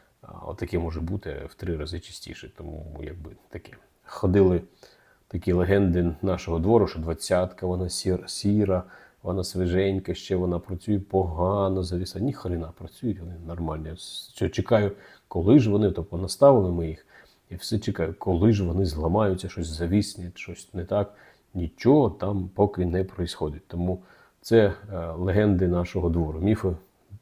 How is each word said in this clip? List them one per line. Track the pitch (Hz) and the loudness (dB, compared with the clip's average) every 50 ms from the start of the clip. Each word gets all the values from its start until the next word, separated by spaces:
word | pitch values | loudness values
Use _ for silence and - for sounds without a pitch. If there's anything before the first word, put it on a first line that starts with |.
| _ _ _ _ | _ _ _ _
а, | - - | -20 -20
отаке | - - - - - - - 87 - 85 | -20 -16 -12 -12 -10 -8 -6 -2 -2 -2
може | 82 82 80 82 | -2 -2 -4 -6
бути | 82 82 95 101 - - 69 - - - | -6 -4 -6 -6 -6 -8 -10 -10 -12 -14
в | - | -14
три | - - 90 82 | -10 -6 -6 -4
рази | 78 73 73 87 82 | -4 -6 -8 -8 -10
частіше. | - - - - - - - - - - - | -12 -12 -18 -18 -16 -16 -16 -16 -16 -18 -18
Тому, | - 80 78 78 78 78 78 - - | -16 -14 -14 -12 -12 -14 -14 -14 -12
якби, | - - - - - - - - _ _ | -12 -12 -12 -14 -16 -16 -18 -20 _ _
таке. | - - - - - - _ _ _ _ _ | -16 -16 -16 -16 -20 -20 _ _ _ _ _
Ходили | - - - - 98 90 101 98 92 90 85 - - _ _ - - _ _ _ _ _ _ _ _ | -16 -6 0 2 4 8 8 8 8 6 2 -2 -6 _ _ -20 -20 _ _ _ _ _ _ _ _
такі | - 90 - 92 | -10 -6 -2 0
легенди | 90 90 90 90 98 101 101 92 85 90 87 85 82 - | 2 2 4 4 4 4 4 4 4 2 2 0 -2 -2
нашого | - 98 90 87 - - 82 82 | -2 -2 -2 -2 -4 -4 -2 0
двору, | 80 98 117 113 101 | 2 4 4 4 4
що | - - 82 | 2 -2 -6
двадцятка, | 80 82 82 - - - 95 90 92 90 - - - | -4 -6 -6 -6 -2 0 0 0 0 -2 -4 -6 -4
вона | 92 90 90 90 87 | -4 -2 -2 -4 -4
сір-, | - - - 95 92 87 - - | -6 -4 -2 -2 -2 -2 -4 -8
сіра, | - - - 101 101 107 104 98 92 90 90 - - - - - _ _ | -10 -4 0 0 2 2 2 2 2 0 -2 -6 -16 -20 -20 -20 _ _
вона | - 95 90 98 90 | -6 -6 -4 -4 -4
свіженька, | - - 92 92 87 87 92 98 98 98 98 92 - 87 | -4 -2 -2 0 0 2 2 2 2 0 -2 -4 -6 -8
ще | - - - 98 | -8 -4 -2 -2
вона | 92 90 90 87 87 | 0 0 0 -2 -4
працює | - - 95 87 - - 104 98 | -4 -8 -10 -8 -2 -2 -2 -2
погано, | 90 - - 95 92 87 82 82 87 92 101 101 98 95 95 95 | -2 0 0 0 0 0 0 0 0 0 2 0 0 0 0 -2
завіса. | 90 - 90 87 92 - - 90 | -2 -2 -4 -4 -6 -6 -6 -4
Ні | 104 139 | -4 -4
хрена, | - - - 92 87 82 80 80 - - | -4 -6 -6 -6 -4 -4 -6 -8 -12 -16
працюють | 85 85 - - - 120 98 90 | -18 -18 -14 -8 -6 -6 -6 -6
вони | 85 85 87 85 82 | -8 -14 -14 -14 -12
нормально. | 80 85 85 85 80 76 80 78 80 82 - - - - - - - - | -10 -8 -6 -6 -6 -6 -6 -8 -10 -12 -14 -14 -14 -14 -14 -16 -12 -6
Що | - - 87 | -4 -4 -2
чекаю, | - - 101 - 120 107 - 202 196 - - - - _ _ - | -2 -2 0 4 4 4 4 2 -2 -6 -18 -20 -20 _ _ -8
коли | - - 180 101 127 151 | -4 0 4 8 8 8
ж | 117 107 | 8 6
вони, | 101 104 107 98 | 2 4 2 2
тобто | - - - - - 85 | 0 -2 -8 -8 -6 -6
наставили | 95 85 - - 143 139 135 117 95 90 | -6 -4 2 6 8 8 8 8 4 2
ми | 87 85 82 78 | 0 -2 -4 -4
їх, | 78 - _ _ _ - - _ _ _ _ - | -6 -10 _ _ _ -20 -20 _ _ _ _ -16
і | 92 | -16
все | 85 - - - 98 | -12 -8 -4 -4 -2
чекаю, | - - 98 - 82 80 85 - | -2 -2 -2 -2 -2 -4 -4 -4
коли | - 98 90 82 98 113 | -2 0 2 4 6 4
ж | 113 98 95 | 4 4 2
вони | 85 82 90 98 | 0 0 0 0
зламаються, | 85 76 78 78 82 87 107 110 101 95 90 - 85 | 0 0 -2 0 2 2 4 4 2 0 -2 -4 -8
щось | - - 85 | -6 -6 -6
завіснять, | 80 78 78 85 85 92 104 101 - - - 90 90 - - | -6 -4 -4 -2 2 2 2 2 0 -4 -12 -12 -14 -12 -14
щось | - - 104 - - _ - | -14 -14 -14 -16 -16 _ -10
не | 90 85 | -8 -6
так. | - 98 104 101 - - - - - _ _ _ _ - | -2 0 0 0 -2 -6 -20 -20 -20 _ _ _ _ -6
Нічого | 92 85 80 - - - 117 143 151 135 101 | -6 -6 -6 -4 0 4 6 6 6 6 2
там | 80 - 92 98 104 98 90 90 - | 0 -2 -4 -4 -2 -4 -4 -4 0
поки | - 101 101 - - 90 | 2 2 2 2 0 -2
не | 87 82 92 95 | 0 0 0 -2
происходить. | 92 - - 90 82 - - 80 76 73 73 - | -2 -4 -6 -6 -6 -6 -6 -6 -6 -6 -10 -14
Тому | - - 87 87 90 92 92 - - - _ _ _ _ _ | -10 -6 -4 -2 -2 -4 -4 -8 -16 -20 _ _ _ _ _
це, | - - 113 113 107 98 - - - - | -2 4 4 6 6 4 2 -2 -10 -10
е, | 98 87 82 82 | -8 -8 -8 -8
легенди | 80 85 90 95 92 104 107 104 98 87 92 87 | -6 -4 -2 2 4 4 4 4 4 4 2 2
нашого | 87 87 87 - - 98 87 87 | 2 0 -2 -2 -2 -2 0 0
двору, | 82 85 82 78 78 80 | 0 0 0 -2 -2 -2
міфи | 90 101 110 - - 95 85 80 - _ _ _ _ - 98 104 | 0 2 2 2 0 -2 -4 -4 -10 _ _ _ _ -20 -20 -20